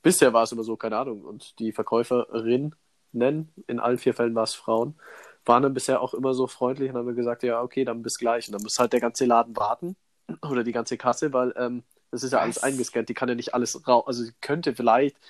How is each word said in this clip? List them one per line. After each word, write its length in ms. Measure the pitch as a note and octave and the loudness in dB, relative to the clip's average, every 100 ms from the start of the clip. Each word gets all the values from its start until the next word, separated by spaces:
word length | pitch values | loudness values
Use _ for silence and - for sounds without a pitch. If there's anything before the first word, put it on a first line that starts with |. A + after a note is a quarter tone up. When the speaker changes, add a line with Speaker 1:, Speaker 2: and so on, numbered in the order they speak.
Speaker 1:
bisher 300 | - F3+ C3 | 2 6 6
war 100 | A2+ | 6
es 80 | A2+ | 2
immer 140 | A2+ | 0
so, 120 | A2+ A2 | -6 -6
keine 200 | A2+ G#2+ | -4 -4
Ahnung, 260 | C3+ G#2+ | -4 -8
und 340 | D2 G#2 - - | -12 -18 -18 -8
die 100 | A2+ | -6
Verkäuferinnen, 1040 | - G#2+ A2+ A#2 B2 - A2+ A2+ B2+ D3+ - _ _ _ | -4 -2 0 2 0 0 -4 0 0 0 -10 _ _ _
in 640 | A#2+ B2+ D#3 D#3+ - - A#2+ | 0 0 0 -6 -14 -8 -2
allen 200 | A#2 A#2+ | 0 2
vier 160 | - | 2
Fällen 200 | A#2 A#2 | 2 0
war 80 | A2+ | 0
es 120 | A2 | -2
Frauen, 420 | - - A2+ B2 - - - - - - | -4 -2 0 0 -6 -18 -20 -20 -4 4
waren 160 | B2 | 4
dann 120 | C#3 | 4
bisher 260 | B2+ - C3 | 0 0 0
auch 120 | B2+ | 0
immer 200 | - C3 | -2 -2
so 120 | B2+ B2+ | 0 -2
freundlich 440 | - B2+ C3 C3+ | -2 -4 -2 -4
und 60 | B2+ | -4
haben 180 | A#2+ A#2+ | -4 -2
gesagt, 260 | A#2+ A#2 | -2 -2
„Ja, 200 | B2 A#2 | -2 -2
okay, 220 | B2 - | -2 -2
dann 180 | B2+ A2+ | -2 -4
bis 160 | A2+ - | -6 -2
gleich.“ 300 | A#2+ A#2+ A2 | 0 0 -4
Und 40 | |
dann 100 | G#2+ | -10
muss 160 | G#2+ - | -4 0
halt 140 | A#2+ | 2
der 80 | B2 | 2
ganze 240 | A#2+ - | 0 0
Laden 320 | B2+ A#2 A#2 A2 | 4 4 4 0
warten 400 | G#2 A#2 F3 F#3+ _ _ - | -2 -2 -6 -10 _ _ -16
<clears throat> 140 | E3 D#3 | -12 -4
oder 140 | B2+ | -2
die 80 | A#2 | -2
ganze 240 | A#2 A2+ A#2+ | -4 -4 -2
Kasse, 340 | B2 A#2+ D3+ | -2 0 0
weil, 220 | C3 B2+ - | 0 0 -2
ähm, 280 | B2 B2 - _ _ | -4 -6 -12 _ _
das 120 | B2 | -8
ist 100 | C3 | 0
ja 80 | B2+ | 0
alles 180 | A2+ - | 0 0
Speaker 2:
Was? 60 | |
Speaker 1:
eingescannt. 440 | C3 C3+ A#2+ A#2+ A2+ | -2 -2 -2 -4 -4
Die 60 | |
kann 140 | A#2 B2 | -4 -2
ja 60 | |
nicht 200 | A#2+ - | -2 -4
alles 320 | B2 A#2+ - - | -4 -4 -4 2
rau-, 160 | A#2+ - | 4 4
also 180 | A#2+ | -4
die 80 | A2+ - | -6 -8
könnte 340 | - D3+ D#3+ | -4 -2 -2
vielleicht, 420 | A#2 A#2 A#2 C#3+ - - | 0 4 4 4 -2 -14